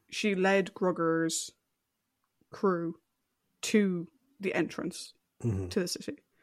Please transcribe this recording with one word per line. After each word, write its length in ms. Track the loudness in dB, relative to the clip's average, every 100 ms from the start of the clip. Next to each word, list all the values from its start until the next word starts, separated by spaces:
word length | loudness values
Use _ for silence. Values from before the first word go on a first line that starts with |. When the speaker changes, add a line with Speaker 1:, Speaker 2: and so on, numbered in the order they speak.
| _
Speaker 1:
she 260 | -2 0 2
led 380 | 4 4 2
Grugger's 800 | 0 0 2 2 2 0 -2 -6 -12 _ _ _ _ _ _ _ _ _
crew 440 | -2 0 0 -2 -8 _ _ _ _ _ _
to 440 | 2 4 4 0 -4 _ _ -8
the 140 | -2
entrance 600 | 0 -2 -4 -6 -8 -14 -20 _ -6
Speaker 2:
Mm-hmm. 260 | -2 -2 -2
Speaker 1:
to 100 | -2
the 80 | -2
city. 300 | -4 -8 -12 _ _